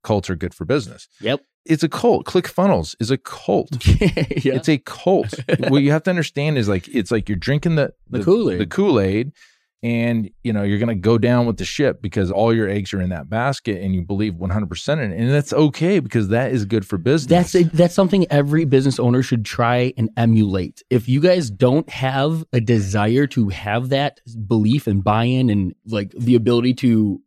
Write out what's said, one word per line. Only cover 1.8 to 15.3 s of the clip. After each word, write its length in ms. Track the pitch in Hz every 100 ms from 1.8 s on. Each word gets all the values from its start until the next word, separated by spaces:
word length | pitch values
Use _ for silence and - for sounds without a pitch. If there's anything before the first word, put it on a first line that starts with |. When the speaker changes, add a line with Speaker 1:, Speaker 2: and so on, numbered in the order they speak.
Speaker 1:
a 60 | 160
cult. 360 | - 240 - -
ClickFunnels 720 | 185 - - 196 123 78 -
is 120 | 113
a 60 | 135
cult. 680 | - - - 143 - 123 -
Speaker 2:
<laughs> 0 |
Yeah. 640 | - 190 - 156 - 131
Speaker 1:
It's 160 | 131 -
a 80 | 147
cult. 560 | - - - 185 107 - 123
Speaker 2:
<laughs> 180 | - -
Speaker 1:
What 140 | 139
you 100 | 139
have 120 | 156
to 60 | 185
understand 480 | 180 151 - 147 143
is, 120 | 104
like, 180 | 95 -
it's 240 | 120 95
like 160 | 113 -
you're 80 | 95
drinking 400 | - 143 170 160
the, 180 | 135 _ _
Speaker 2:
The 100 | 120
Speaker 1:
the 40 |
Speaker 2:
Kool-Aid. 360 | 104 214 180 90
Speaker 1:
the 40 | 92
Kool-Aid, 640 | - 185 123 95 101 135 _ _ _ _ _
and, 480 | 117 117 117 117 101 _
you 100 | 120
know, 100 | 107
you're 160 | 101 101
gonna 160 | 117 104
go 220 | 107 117
down 280 | 120 123 120
with 120 | 98
the 80 | 92
ship 360 | - 139 -
because 300 | 101 104 90
all 220 | 92 113
your 160 | 117 104
eggs 240 | 104 95
are 80 | 98
in 80 | 90
that 200 | 87 69
basket, 520 | 110 127 139 - 95
and 120 | 95
you 80 | 92
believe 340 | 85 98 107 85
one 140 | 92
hundred 200 | 104 98
percent 320 | 90 - 151
in 100 | 113
it. 80 | 85
And 100 |
that's 220 | 120